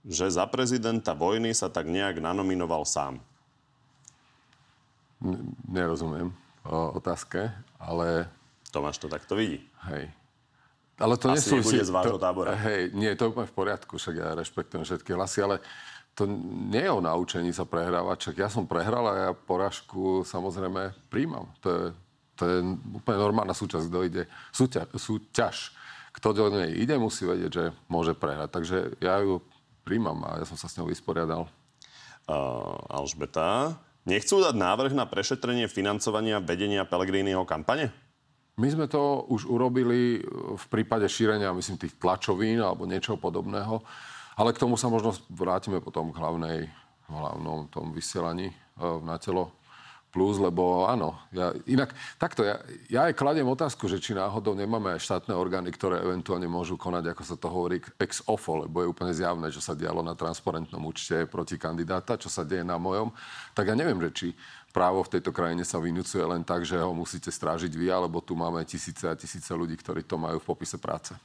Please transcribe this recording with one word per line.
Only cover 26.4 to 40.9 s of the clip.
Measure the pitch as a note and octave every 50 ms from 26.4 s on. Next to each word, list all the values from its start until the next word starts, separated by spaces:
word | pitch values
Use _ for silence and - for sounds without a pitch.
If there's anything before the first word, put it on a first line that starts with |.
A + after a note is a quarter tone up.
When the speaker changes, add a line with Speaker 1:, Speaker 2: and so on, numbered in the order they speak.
| G#2+ G#2
Speaker 2:
nej | G2+ G2+ F2 D#2+ E2
ide, | F2 A2 B2+ D#3 C3
musí | A2+ G#2+ - - F#2+
vedieť, | F2 F2+ F2+ F#2 F#2
že | - F2 E2 E2 E2 - -
môže | _ E2+ E2 E2+ D#2+
prehrať. | D#2+ - - D2+ C#2+ D2+ D2+ D2
Takže | - F2+ E2 E2 F#2 F#2 F2+ - - -
ja | - F2+ F#2 G2+ G2+
ju | G2 F#2 F2 - - - _ _ _ _ _ _
príjmam | - G#2+ A#2 A2 D#2+ D#2 D#2 D2+
a | D#2 D#2+ D#2+ D#2+
ja |
som | - E2+ -
sa | -
s | E2+ -
ňou | - E2+ E2
vysporiadal. | E2+ - - - E2 E2+ E2 D#2+ D#2+ E2 D#2 D#2 - _ _ _ _ _ - - - - - - - - _
Speaker 1:
Uh, | - D2+ C#2+ C#2 C2 B1 A#1 G1+ G1+ G1+ G1+ - G1+
Alžbeta, | - C#2+ C#2 C#2 - D2+ D2 C#2 - D#2+ D#2+ F2 G#2 A#2+ C#3+ D#3+ E3 - - _ _ _ _
nechcú | F2+ F#2 G#2 - - G3 G3 F#3+
dať | D#3+
návrh | B2 G#2+ F#2 F2+ G2 A2+ C3 C#3
na | C#3 C#3 A#2
prešetrenie | - - G2 G2 - C3+ A#2+ - A#2+ B2 B2 A#2 G2+
financovania | - G#2 F#2+ G2+ G#2 G#2 - A#2 G#2+ G#2+ A2 A2 G#2+ G#2 F2+
vedenia | D#2+ F2 F2+ G2+ G2+ G2+ G2 F#2+
Pellegriniho | - F2+ F2 F#2 F#2+ F#2+ G2 G2 G2 F#2+ F#2 F2+
kampane? | - E2 D#2 D#2 - B2 D3+ D#3 A2+ - - _ _ _ _ _ _ _ _ _ _ _ -
Speaker 2:
My | A2+
sme | C#3 D3+ D#3+ D#3 C3
to | - D3+ C#3+ C#3+ C#3+ C3 - -
už | B2 G#2+ -
urobili | - B2 A#2 B2+ B2+ B2 C3 B2 A#2+ A#2+ B2 B2 A#2+ A#2 G#2 - - - - - - G2+ F#2+
v | -
prípade | - - A2 A2 G#2+